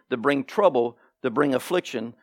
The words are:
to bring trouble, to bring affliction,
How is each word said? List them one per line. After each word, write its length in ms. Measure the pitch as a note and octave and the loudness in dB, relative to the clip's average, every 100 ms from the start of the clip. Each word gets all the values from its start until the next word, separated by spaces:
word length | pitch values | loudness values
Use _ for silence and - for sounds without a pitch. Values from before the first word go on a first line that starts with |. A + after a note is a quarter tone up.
| _ | _
to 80 | B2+ | -2
bring 260 | C3+ C#3 | 0 0
trouble, 540 | - - G3 C3 A#2+ - _ _ | -2 2 4 4 0 -4 _ _
to 80 | C3 | -4
bring 260 | A#2 D3 | 0 0
affliction, 600 | B2 - F3 - A#2+ A#2 - | 0 -2 -4 -4 -8 -8 -12